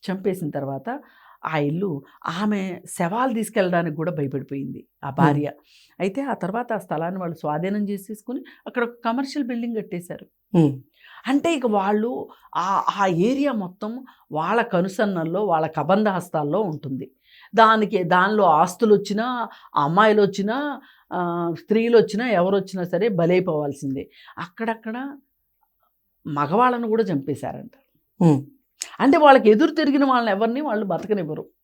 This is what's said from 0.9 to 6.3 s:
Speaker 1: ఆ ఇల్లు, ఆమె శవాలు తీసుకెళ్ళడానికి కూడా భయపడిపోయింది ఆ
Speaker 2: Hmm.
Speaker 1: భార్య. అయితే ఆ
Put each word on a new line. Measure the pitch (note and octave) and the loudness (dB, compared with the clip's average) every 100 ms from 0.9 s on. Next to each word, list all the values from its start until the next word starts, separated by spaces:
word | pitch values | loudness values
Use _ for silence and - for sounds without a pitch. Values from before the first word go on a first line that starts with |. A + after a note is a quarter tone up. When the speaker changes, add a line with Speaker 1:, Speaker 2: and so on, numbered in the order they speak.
| C4+ - _ - - - | -12 -12 _ -20 -10 -4
Speaker 1:
ఆ | D#3 | -2
ఇల్లు, | D3 D#3 G3 C#3+ - _ - | -2 -2 -4 -6 -10 _ -10
ఆమె | E3 G#3+ G#3 F#3+ F3+ - | -4 -2 -2 -4 -8 -12
శవాలు | - E3+ G#3+ C4 | -6 -4 -2 -2
తీసుకెళ్ళడానికి | A3+ G#3+ - F#3 F3 E3+ D3 | -2 -4 -2 0 0 -2 -4
కూడా | D#3+ | -6
భయపడిపోయింది | D#3 C#3 C#3 - C#3 C3+ - - _ | -4 -4 -6 -8 -10 -10 -12 -16 _
ఆ | C#3 | -10
Speaker 2:
Hmm. | C3+ | 2
Speaker 1:
భార్య. | C#3 C#3+ D3 - _ _ _ _ | 2 2 -2 -8 _ _ _ _
అయితే | F#3 G3 | -6 -4
ఆ | C#4 | -6